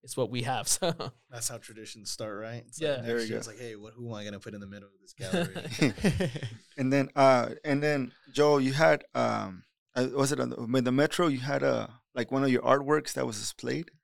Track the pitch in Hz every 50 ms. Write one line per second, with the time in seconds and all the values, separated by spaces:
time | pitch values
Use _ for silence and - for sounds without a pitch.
0 | - 127 - 135 127 101 123 123 117 131 131 110 - - - - 190 170 165 -
1 | - 123 - _ _ _ 131 117 113 - 123 113 - - 110 110 107 - - 113
2 | 101 - - - 110 107 104 101 110 113 117 120 117 - - 156 160 147 139 123
3 | 117 117 117 117 113 110 110 110 107 113 107 113 123 117 110 101 104 113 113 123
4 | 120 117 113 104 104 104 101 98 - 110 101 101 101 98 98 101 98 101 _ _
5 | _ - - - 127 - - 175 170 - - 180 - 151 113 - 160 131 - -
6 | - 190 - - 190 143 117 - - 110 113 - - _ - - 131 131 135 139
7 | 131 135 _ 147 135 135 131 123 117 117 - - - 151 139 143 147 151 147 143
8 | 127 123 - _ _ - 127 143 147 147 147 143 131 135 131 147 160 160 151 143
9 | - _ - 123 120 117 113 107 104 98 92 90 - _ _ _ _ _ _ 123
10 | 127 131 123 139 139 135 147 135 127 120 123 - 120 113 123 131 120 127 127 135
11 | 147 156 - - 180 160 139 127 123 143 139 139 139 139 127 117 107 - - -
12 | _ _ _ 127 117 - 131 135 139 135 127 120 120 123 131 143 143 139 151 151
13 | 147 - - 139 131 123 110 104 107 - - - - 120 131 151 170 - _ _